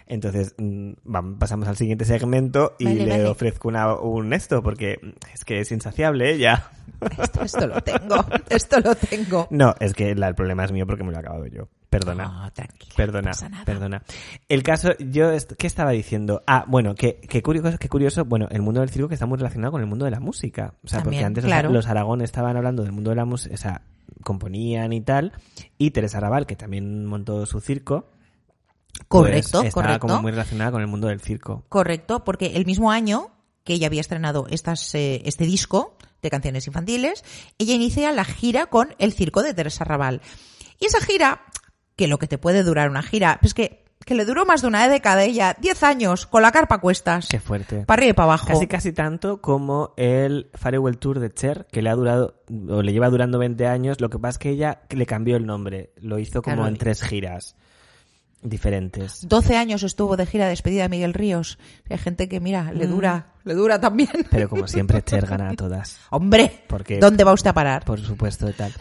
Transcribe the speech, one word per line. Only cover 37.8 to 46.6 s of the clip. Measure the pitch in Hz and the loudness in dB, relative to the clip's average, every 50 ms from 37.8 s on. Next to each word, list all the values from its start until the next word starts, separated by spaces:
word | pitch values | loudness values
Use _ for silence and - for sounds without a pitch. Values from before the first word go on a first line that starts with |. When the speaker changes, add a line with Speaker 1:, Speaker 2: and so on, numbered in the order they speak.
| 240 240 - 294 294 302 302 | 2 0 0 0 0 0 0
Speaker 2:
la | 240 202 | 0 -2
gira | - - - 233 240 233 262 339 | -4 -4 -2 0 0 0 0 0
con | - - 226 240 302 - | 2 2 2 2 2 0
el | - 196 220 - | 0 0 0 0
circo | - 185 151 - 190 - | 0 -2 0 2 0 0
de | 202 190 | 0 0
Teresa | 170 156 151 - - 165 | -4 -4 -6 -6 -6 -4
Raval. | 156 151 143 139 131 127 - - - - - - - - - - - _ - | -2 -2 0 0 -2 -2 -4 -8 -12 -20 -20 -20 -20 -20 -20 -20 -20 _ -4
Y | 381 | 0
esa | 427 440 440 | 0 2 0
gira, | - - 392 370 320 262 - - - - - - _ _ _ _ _ _ _ | 2 2 2 4 4 2 2 0 -6 -14 -18 -18 _ _ _ _ _ _ _
que | - 190 | 0 0
lo | 147 147 | 0 0
que | - 151 | 0 -2
te | 143 143 | -4 -4
puede | 131 - 170 185 202 185 | -2 2 2 4 4 4
durar | 170 156 151 147 143 | 4 4 2 2 2
una | 139 139 151 | 0 -2 -4
gira, | - - 214 185 165 147 - | -2 0 2 4 4 4 6
pues | - 208 190 | 4 4 4
que, | - 220 - - _ _ _ _ - - | 2 -2 -2 -4 _ _ _ _ -12 -6
que | - 254 | -2 0
le | 226 208 | 0 0
duró | 214 262 330 392 | 2 2 2 4
más | 381 330 277 | 4 4 4
de | 240 | 4
una | 240 214 208 240 | 2 4 4 6
década, | 262 285 277 - 208 190 196 196 | 6 6 4 4 4 4 4 4
ella, | 226 240 220 196 180 - - | 4 4 2 2 2 2 0
diez | 262 381 370 - 302 | 0 -2 2 4 4
años, | 285 285 254 220 180 175 - - | 4 4 4 2 2 0 0 0
con | - - 226 | 2 6 6
la | 220 233 | 8 8
carpa | 233 320 | 8 6